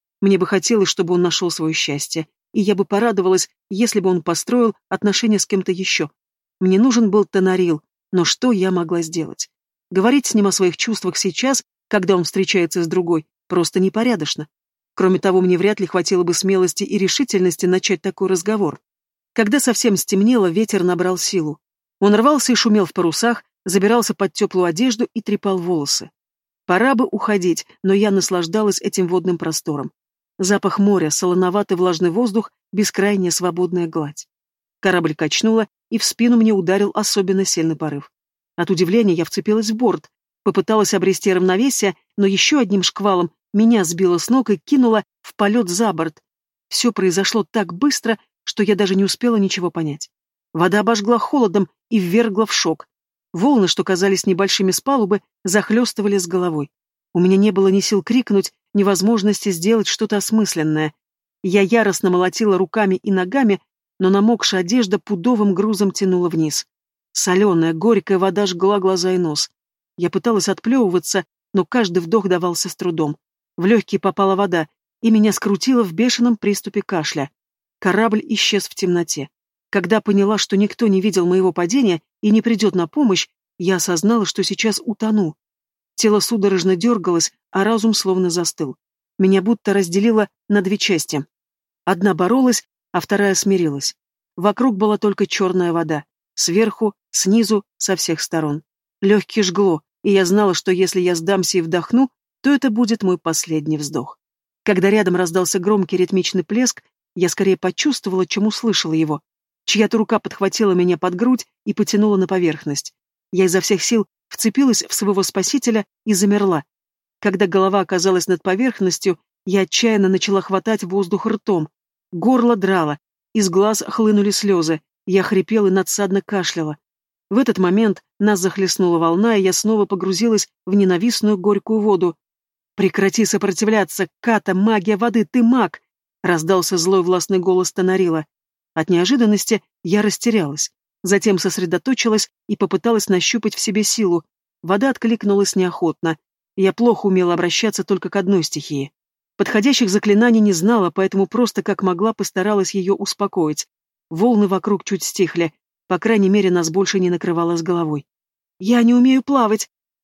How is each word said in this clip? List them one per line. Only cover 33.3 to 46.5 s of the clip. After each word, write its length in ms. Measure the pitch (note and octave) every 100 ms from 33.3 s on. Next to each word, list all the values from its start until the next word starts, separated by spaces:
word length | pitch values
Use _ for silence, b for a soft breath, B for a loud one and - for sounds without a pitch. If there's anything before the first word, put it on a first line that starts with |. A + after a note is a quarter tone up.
свободная 560 | E3 F3 E3+ F3+ F3+ E3+
гладь. 400 | E3 D3 D3+ - _ _ _ _ _
Корабль 360 | G3 F3+ E3 D#3
качнуло, 520 | D#3 - A3 A3 G#3 _ -
и 100 | A3+
в 40 |
спину 340 | - - A#3 A#3+
мне 140 | A3
ударил 400 | G3+ F3 G3 G3+ -
особенно 500 | G#3 G#3 F#3+ F#3+ F#3+
сильный 300 | - D#3+ D#3
порыв. 360 | D#3 C#3+ - _ _ _ _ -
От 140 | E3+
удивления 440 | F3 F3 A3+ G#3
я 120 | E3+ E3
вцепилась 440 | - F#3+ G#3+ G#3+
в 60 | A3
борт, 340 | A#3+ D#3+ - _ _ _
попыталась 500 | - - F3 A3 G3+
обрести 380 | G3+ F#3 F#3 G#3
равновесие, 640 | F#3 F#3 F#3 C4+ - G3+ E3+ _ -
но 80 | G3
ещё 340 | G3 - D4+
одним 240 | G#3+ G3+
шквалом 480 | F3 - G3+ F#3 E3+ _ _
меня 300 | G3+ A3+ A#3
сбило 340 | E3+ F3 F#3+ F3
с 120 | -
ног 200 | B3+ A3+
и 80 | G3
кинуло 460 | - C#4+ A#3+ A3 - _
в 140 | - -
полёт 340 | G3+ A#3 F#3
за 240 | F3 A3+
борт. 280 | E3 D#3+ - _ _ _